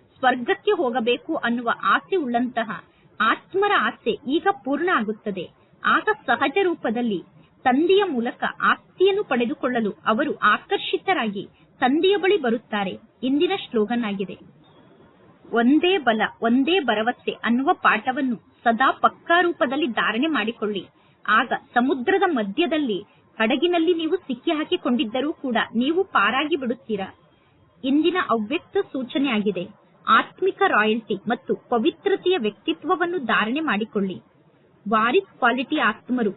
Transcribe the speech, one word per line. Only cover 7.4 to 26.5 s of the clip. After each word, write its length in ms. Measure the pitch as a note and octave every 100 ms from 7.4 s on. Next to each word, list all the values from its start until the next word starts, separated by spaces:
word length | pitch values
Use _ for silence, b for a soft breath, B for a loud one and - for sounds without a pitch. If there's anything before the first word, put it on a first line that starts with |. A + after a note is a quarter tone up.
| b _ C4
ತಂದೆಯ 380 | B3+ E4 G4
ಮೂಲಕ 400 | G4 B3+ A#3 - A3+ -
ಆಸ್ತಿಯನ್ನು 600 | G3 - _ _ F#4 G4
ಪಡೆದುಕೊಳ್ಳಲು 680 | G4+ B3+ A#3 D4+ C4 B3 G#3 - -
ಅವರು 280 | A3 D4+ A4
ಆಕರ್ಷಿತರಾಗಿ 1000 | G#3+ G#3+ - G4 - F#4+ - E4 A3+ G3 - b b _
ತಂದೆಯ 340 | B3+ D4 F#4 G4+
ಬಳಿ 200 | F#4+ G4+
ಬರುತ್ತಾರೆ. 560 | B3 A#3+ - G#3 G3 G#3 - _
ಇಂದಿನ 280 | B3+ C#4+ E4+ G4
ಸ್ಲೋಗನ್ 460 | - A#3+ G#3 A#3+ A3+
ಆಗಿದೆ, 300 | G3 F#3+ - - _ _ - - _ - _ - _ -
"ಒಂದೇ 520 | A3 A#3 D4+ F4+ G4
ಬಲ, 240 | A#3+ A3 G3+ -
ಒಂದೇ 380 | A3+ B3 C#4 F#4+
ಭರವಸೆ" 520 | C4 G#3+ A3+ A#3+ - -
ಅನ್ನುವ 260 | G3+ A#3+ C#4+
ಪಾಠವನ್ನು 640 | F#4 - G#3 A#3 B3+ C4+ A3 _ _
ಸದಾ 320 | A#3+ A3+ C4+
ಪಕ್ಕಾ 500 | - A3+ - - E4+
ರೂಪದಲ್ಲಿ 460 | F4 E4+ C#4 C4+ D#4+
ಧಾರಣೆ 400 | G#3+ F3+ A3 D#4+
ಮಾಡಿಕೊಳ್ಳಿ. 560 | C4+ G#3+ - G#3 G3+ F#3 b b b -
ಆಗ 260 | G#3+ B3 G#3+ -
ಸಮುದ್ರದ 500 | B3 B3+ C#4 A#3+ F#4+ F#4+
ಮಧ್ಯದಲ್ಲಿ 720 | C4+ G#3 G3 D#4 D#4 C#4 F#3 - b _ -
ಹಡಗಿನಲ್ಲಿ 560 | A3 B3+ F4 F4 E4
ನೀವು 220 | E4 D#4+ F#4
ಸಿಕ್ಕಿ 360 | - B3 -
ಹಾಕಿಕೊಂಡಿದ್ದರೂ 840 | D#4 D#4 F4+ D4 A#3+ A#3 B3+ C#4+
ಕೂಡ 240 | E4+ C4+ A3+ E3+ A3
ನೀವು 280 | C4 E4+
ಪಾರಾಗಿ 520 | F#4+ - G3+ B3 D4+